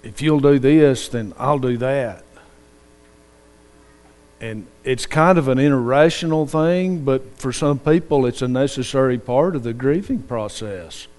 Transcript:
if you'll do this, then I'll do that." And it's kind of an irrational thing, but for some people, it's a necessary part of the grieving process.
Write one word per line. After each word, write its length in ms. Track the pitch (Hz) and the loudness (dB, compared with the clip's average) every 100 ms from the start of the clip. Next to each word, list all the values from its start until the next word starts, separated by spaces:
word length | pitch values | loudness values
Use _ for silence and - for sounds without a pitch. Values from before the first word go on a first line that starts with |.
if 180 | 120 - | -16 -6
you'll 200 | 151 151 | 0 4
do 180 | 143 143 | 4 4
this, 480 | 131 156 147 131 - | 6 6 6 2 -4
then 260 | 123 104 - | -6 -8 -6
I'll 180 | 127 143 | -2 0
do 200 | 127 120 | -2 -4
that." 480 | 127 139 120 95 - - - - _ _ _ _ _ _ _ _ _ - - - - - - _ _ _ | -4 -4 -4 -10 -20 -20 -20 -20 _ _ _ _ _ _ _ _ _ -20 -20 -20 -20 -20 -20 _ _ _
And 260 | 113 107 - - | -10 -10 -14 -10
it's 220 | - 127 - | -4 -4 -2
kind 320 | 156 165 180 | 2 4 4
of 100 | 135 | 2
an 100 | 131 | 2
irrational 880 | 143 139 117 135 160 - 170 156 147 | 2 2 2 4 4 2 -2 -2 -2
thing, 600 | 160 156 180 185 175 139 | 0 0 0 -2 -2 -2
but 340 | 131 - - | -2 -4 -8
for 140 | 131 | -8
some 260 | 120 147 143 | -2 -2 0
people, 460 | 151 165 160 147 127 | 2 2 2 0 0
it's 160 | 120 | -2
a 60 | 127 | -2
necessary 680 | 127 139 139 123 135 131 123 | 0 -2 -2 -4 0 0 0
part 380 | - 123 170 156 | -2 0 0 -2
of 80 | |
the 80 | 117 | -6
grieving 500 | 117 131 160 202 247 | -4 0 -2 -2 -8
process. 840 | - 120 104 - 107 95 80 - - | -6 -6 -6 -8 -10 -10 -12 -18 -20